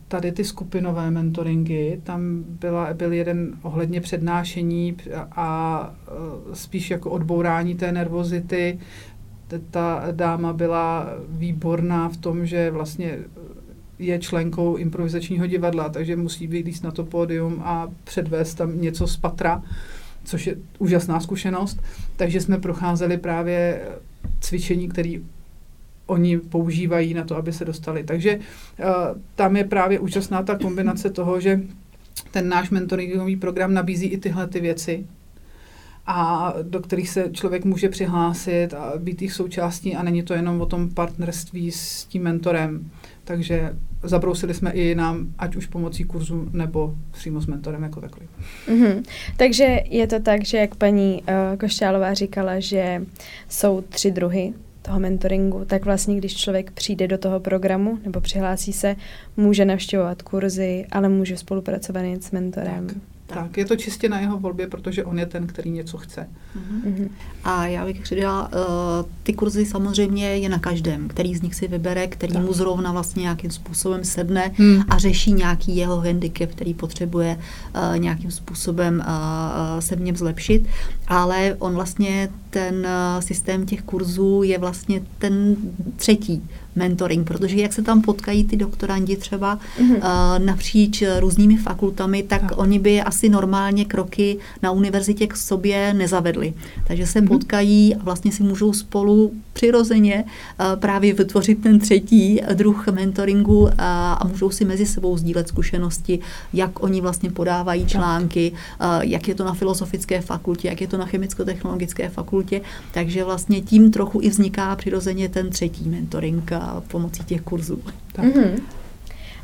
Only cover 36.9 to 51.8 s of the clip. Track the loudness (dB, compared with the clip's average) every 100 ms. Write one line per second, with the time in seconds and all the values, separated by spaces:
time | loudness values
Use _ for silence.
36.9 | -4 -2 -2 -4 -2 -4 -2 0 2 0
37.9 | 0 -2 0 0 -2 -2 0 0 -4 -8
38.9 | -6 -6 -6 -6 -4 -6 -4 -4 -4 -6
39.9 | -4 0 -2 0 -2 -2 0 0 0 -2
40.9 | -2 -4 -4 -6 -6 -8 -8 -6 -6 -8
41.9 | -10 -8 -4 -2 -2 0 0 0 -4 -10
42.9 | -16 -20 -18 -8 -6 -2 0 0 -2 -6
43.9 | -4 -2 0 0 -2 -4 -2 -2 0 0
44.9 | 2 0 -2 -6 -6 -6 -6 -6 -6 -6
45.9 | -4 -4 -4 -4 -4 -4 -4 -2 -2 -2
46.9 | -4 -10 -10 -8 -6 -4 -6 -6 -8 -8
47.9 | -8 -14 -16 -18 -16 -14 -10 2 6 6
48.9 | 4 -2 -10 -4 2 4 6 4 4 0
49.9 | 0 0 0 2 2 2 0 0 2 4
50.9 | 4 2 0 -2 0 0 -2 -2 0